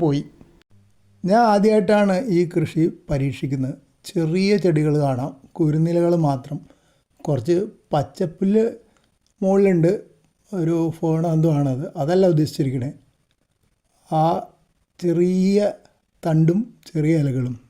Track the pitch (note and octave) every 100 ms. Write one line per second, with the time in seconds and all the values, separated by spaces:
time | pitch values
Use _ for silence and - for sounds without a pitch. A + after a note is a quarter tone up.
0 | D#3+ C#3+ - - - _ _ _ _ _
1 | _ _ F3 A3 A#3 G3+ G#3+ G#3+ G#3 G#3
2 | G3+ F3+ B3+ E3+ E3+ E3+ B2+ D#3 E3 -
3 | - C#3+ C#3 - C#3+ C3+ C3 C#3+ _ _
4 | - E3+ D#3+ F3+ G3 G#3 F3+ D#3 D3+ D3
5 | C#3 B2 C3+ - - - D#3 D#3 E3 E3+
6 | E3+ F3 D3+ C3+ - C#3+ - _ _ _
7 | _ _ - C3+ A2+ F3 G#3+ - _ D3+
8 | C3+ - F3 - F#3+ G#3+ A3+ - _ _
9 | _ _ _ _ F#3+ G3 G3 F3 D#3+ G#3
10 | - _ _ _ _ F#3+ D#3+ E3+ E3 D#3+
11 | E3 D#3+ E3+ D#3+ D#3+ D3 C#3+ C3 D#3 -
12 | C#3 F#3 F#3 D#3 D3+ - C3+ C3 B2+ -
13 | _ _ _ _ _ _ _ _ _ _
14 | _ D#3+ D#3+ F#3 - _ _ _ _ -
15 | F3 E3 F3+ F#3 F#3+ G3+ G#3 - _ _
16 | _ _ F3 D#3+ D#3+ F#3 B3 - - D#3
17 | D3+ E3 C#3+ C3 B2 A#2+